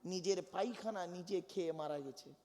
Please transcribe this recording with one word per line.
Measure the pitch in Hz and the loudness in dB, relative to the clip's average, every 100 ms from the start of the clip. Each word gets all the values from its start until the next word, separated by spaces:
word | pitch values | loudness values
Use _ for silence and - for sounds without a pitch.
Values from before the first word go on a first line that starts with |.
নিজের | 175 185 175 185 - | 0 0 4 4 2
পায়খানা | 185 226 220 214 208 175 | 0 0 0 -2 -2 -2
নিজে | 180 180 190 | -4 0 -2
খেয়ে | - 202 165 | 0 0 2
মারা | 160 151 147 | 0 0 0
গেছে। | 135 127 143 139 | -2 -8 -14 -20